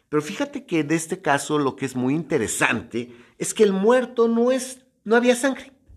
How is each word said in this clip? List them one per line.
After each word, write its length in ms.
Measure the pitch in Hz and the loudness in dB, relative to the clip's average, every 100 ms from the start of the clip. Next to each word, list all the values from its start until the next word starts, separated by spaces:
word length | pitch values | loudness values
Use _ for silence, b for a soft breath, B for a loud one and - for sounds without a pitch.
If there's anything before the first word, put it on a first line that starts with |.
| b | b
Pero 140 | 151 | -4
fíjate 420 | 147 196 285 277 | -4 -4 -6 -8
que 200 | - 170 | -4 -2
de 100 | 143 | 0
este 260 | 165 - 180 | -2 -2 -4
caso 380 | 151 143 - 151 | 0 0 0 0
lo 160 | 135 | 0
que 120 | - 139 | -2 -6
es 100 | 127 | -2
muy 180 | 127 | -2
interesante 960 | 151 160 147 104 - 139 120 90 113 120 B B B | -2 -2 -2 -2 2 0 0 -4 -8 -8 B B B
es 140 | 175 | -4
que 120 | - | 2
el 80 | 208 | 2
muerto 560 | 190 202 254 240 233 233 | 4 4 4 2 0 2
no 240 | 233 240 | 2 2
es, 340 | 262 - - _ _ | 0 -4 -14 _ _
no 140 | 202 233 | 0 2
había 180 | 240 | 4
sangre. 380 | 247 277 247 - _ _ | 2 0 -4 -8 _ _